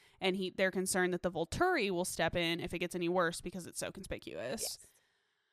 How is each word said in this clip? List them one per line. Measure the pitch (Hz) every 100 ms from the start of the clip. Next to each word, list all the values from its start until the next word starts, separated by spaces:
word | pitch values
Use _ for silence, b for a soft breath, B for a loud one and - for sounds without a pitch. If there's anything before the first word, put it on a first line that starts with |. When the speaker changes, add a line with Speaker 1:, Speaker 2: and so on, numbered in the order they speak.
| b b
Speaker 1:
And | 190 185
he, | 185 -
they're | 190
concerned | 190 185 190 180
that | 175
the | 180
Volturi | 165 170 - 359 349 202
will | 175
step | 185 - 165 175
in | 165 170
if | -
it | 175
gets | 175
any | 180 170
worse | 185 165 170
because | 185 185 170
it's | -
so | 87
conspicuous. | - 190 - - 80 117 220
Speaker 2:
Yes. | - - b b b b b b b